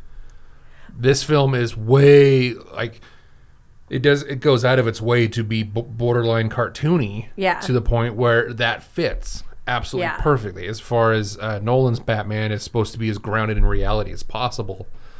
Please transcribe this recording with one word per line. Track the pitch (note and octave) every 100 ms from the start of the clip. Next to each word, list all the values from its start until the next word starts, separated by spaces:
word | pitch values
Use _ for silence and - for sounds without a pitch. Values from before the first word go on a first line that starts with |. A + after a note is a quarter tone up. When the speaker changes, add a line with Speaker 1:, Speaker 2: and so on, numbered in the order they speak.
| - - - - - - - - - -
Speaker 1:
this | B2 C#3
film | - D3+ C3+
is | B2+ A#2+ A2
way, | A2 C3+ C#3+ C#3+ C#3 C3+ B2+
like, | A2 - - A2+ A2+ - - - - - - - - -
it | B2+
does, | C#3 C#3+
it | D3 C#3
goes | D3 B2+
out | B2 C3
of | A2+
its | A2
way | A2 A#2+ A2+
to | A#2
be | G#2+ A2
b-, | G#2 A2
borderline | A#2 A2+ A#2+ A#2+ A#2 A2+ A2
cartoony | A2+ G#2+ - D3+ F3 G#2+ G2+ - -
Speaker 2:
Yeah. | F#3+ E3+
Speaker 1:
to | -
the | B2
point | - A#2+ A#2+
where | A2 A#2+ A#2 A#2
that | A#2 A#2 A2
fits | - - B2 - - - - - -
absolutely | A#2+ - F#3 E3+
Speaker 2:
Yeah. | -
Speaker 1:
perfectly. | D3+ C3+ G#2+ F#2 F#2
As | A2
far | - A#2 A2+
as, | A2 G#2 G#2
uh, | G#2+ G#2
Nolan's | G#2+ C3 C3 A#2
Batman | - A2 G2+ G#2+ G#2+
is | G#2
supposed | - A#2 G#2
to | A2+
be | A2
as | G#2
grounded | A2 A2 G#2+ G#2
in |
reality | G2+ G2+ G2 G#2+ F#2+
as | E2
possible. | - A2 A#2+ - G2+ F#2+ - - -